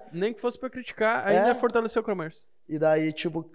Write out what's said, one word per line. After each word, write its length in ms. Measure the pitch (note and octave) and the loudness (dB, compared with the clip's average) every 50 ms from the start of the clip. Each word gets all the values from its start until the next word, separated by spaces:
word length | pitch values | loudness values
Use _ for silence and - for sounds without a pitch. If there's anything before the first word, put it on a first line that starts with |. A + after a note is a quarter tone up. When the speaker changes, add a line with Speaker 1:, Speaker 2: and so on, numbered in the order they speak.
| - - D#3 | -14 -12 -6
Speaker 1:
nem 200 | E3+ F#3+ A3+ A#3 | -2 -2 -2 -2
que 60 | - | -4
fosse 180 | - A#3+ A#3+ - | -4 -6 -4 -6
pra 100 | - B3 | -8 -10
criticar, 580 | - B3+ A#3+ - - - A3 A3 A#3 - - G3 | -10 -10 -12 -12 -4 -2 0 0 0 0 0 2
ainda 180 | G#3 F#3 G3+ | 4 4 4
Speaker 2:
É. 20 | B3 | 4
Speaker 1:
ia 80 | A#3+ | 4
fortalecer 440 | B3 B3+ A#3+ - A#3 A3+ G#3+ - A#3 | 2 0 0 0 0 0 0 -2 -2
o 40 | A3+ | -2
comércio. 420 | A3+ G3+ F3 D#3 D#3+ - - - - - - - - | -2 -4 -4 -6 -8 -10 -14 -20 -20 -20 -20 -10 -8
Speaker 2:
E 80 | D#3 D3+ | -2 0
daí, 340 | D#3 D#3 D#3 D#3+ D#3 D#3+ | 2 4 4 4 2 0
tipo, 320 | D#3 - - F3 D#3+ E3 D#3+ - | -2 -2 -4 -4 -4 -4 -6 -8